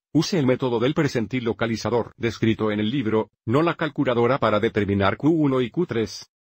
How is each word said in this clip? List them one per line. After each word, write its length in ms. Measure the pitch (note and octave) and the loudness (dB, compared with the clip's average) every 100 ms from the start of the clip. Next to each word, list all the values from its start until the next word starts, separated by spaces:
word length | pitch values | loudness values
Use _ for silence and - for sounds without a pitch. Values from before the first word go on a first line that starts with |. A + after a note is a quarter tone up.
| _ | _
"Use 260 | - - F3+ | -2 0 0
el 80 | B2+ | 2
método 320 | B2 C3 A#2 | 2 0 0
del 140 | B2 | 0
percentil 500 | D#3 C#3+ B2 G#2 B2+ | 0 0 -2 -4 -4
localizador", 720 | A#2 G#2 A#2 A2 A2 A#2 G2+ - | -2 -2 -2 -2 -2 -2 -4 -4
descrito 560 | A#2 - A2+ G#2+ G#2+ | -6 0 0 0 0
en 80 | G#2 | -2
el 100 | G#2+ | -2
libro, 420 | C#3 G#2+ A2 A2 _ - | -2 -2 -2 -2 _ -2
no 180 | B2+ | 0
la 120 | E3+ D#3+ | 0 -2
calculadora, 640 | D#3 - B2+ A#2 A#2 C3+ | -4 -2 0 2 2 2
para 240 | A2+ G#2 | 2 2
determinar 560 | A2 A2 G2 G2+ G2 G#2+ | 2 0 0 2 2 2
Q 100 | C#3+ | 2
uno 320 | E3 C#3+ C3 | 2 2 2
y 100 | B2 | -2
Q 160 | - F3+ | -2 -2
tres. 420 | A#2 G#2+ - - _ _ | -2 -4 -6 -18 _ _